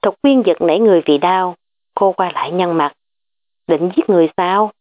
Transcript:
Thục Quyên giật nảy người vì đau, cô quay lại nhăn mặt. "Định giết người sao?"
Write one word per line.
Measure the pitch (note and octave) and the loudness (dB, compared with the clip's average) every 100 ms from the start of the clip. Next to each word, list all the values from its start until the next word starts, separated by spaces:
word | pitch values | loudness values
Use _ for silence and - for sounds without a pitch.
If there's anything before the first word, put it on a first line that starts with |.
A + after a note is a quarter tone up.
Thục | A#3+ - | -4 0
Quyên | C#4 C4+ | 2 2
giật | G#3+ E3 | 2 0
nảy | E3+ E3 | 0 2
người | A3 F3+ D#3+ | 4 2 2
vì | C#3+ | 0
đau, | F3+ F#3 F#3 F3 _ _ _ - | 0 -2 -4 -8 _ _ _ -2
cô | G3 | -2
quay | F#3 F#3 | 0 -4
lại | E3+ E3 | -4 -6
nhăn | F3 F3+ E3 | -4 -2 -2
mặt. | D3 _ _ _ _ _ _ _ - | -4 _ _ _ _ _ _ _ -4
"Định | D#3+ F3+ F#3 | -2 -2 -2
giết | - | 0
người | F#3 E3 - | 2 2 0
sao?" | F3+ G3 G#3+ - | -2 0 -2 -4